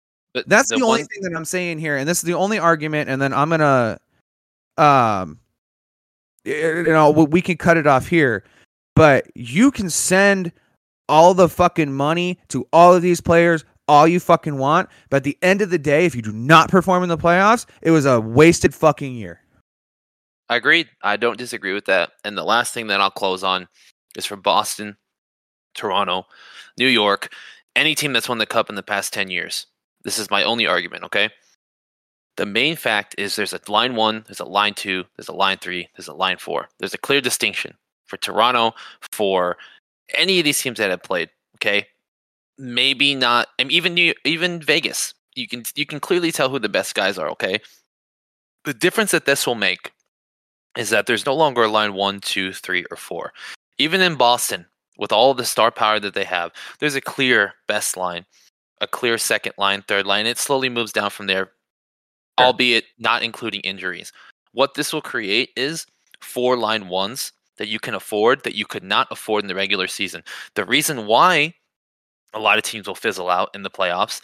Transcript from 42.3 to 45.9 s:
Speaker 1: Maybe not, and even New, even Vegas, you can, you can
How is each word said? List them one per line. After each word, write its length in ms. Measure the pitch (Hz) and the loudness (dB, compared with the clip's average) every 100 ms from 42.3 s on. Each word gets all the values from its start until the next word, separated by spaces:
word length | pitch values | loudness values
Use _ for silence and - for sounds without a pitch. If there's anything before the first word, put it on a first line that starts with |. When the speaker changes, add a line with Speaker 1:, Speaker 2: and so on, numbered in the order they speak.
| _ _ - | _ _ -16
Speaker 1:
Maybe 560 | 131 120 131 135 143 | -8 -2 0 0 0
not, 340 | 139 123 120 - - | 0 2 2 0 -4
and 140 | 131 | -2
even 220 | 156 175 | 0 0
New, 180 | 175 170 - | 0 0 0
even 360 | - 165 175 175 | -4 -2 -4 -4
Vegas, 540 | 147 147 104 - - - _ | -2 -2 -2 -6 -8 -10 _
you 140 | - 117 | -14 -12
can, 140 | 123 113 | -10 -10
you 120 | - | -8
can 140 | 147 | -8